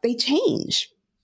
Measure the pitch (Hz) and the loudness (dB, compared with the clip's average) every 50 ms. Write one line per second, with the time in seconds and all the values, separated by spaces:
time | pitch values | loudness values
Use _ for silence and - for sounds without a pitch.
0 | - 233 240 240 - - 277 330 523 392 - - - - - - - - _ _ | -2 -2 -2 -2 0 2 2 2 2 2 0 0 -2 -2 -2 -4 -4 -6 _ _
1 | _ _ _ _ | _ _ _ _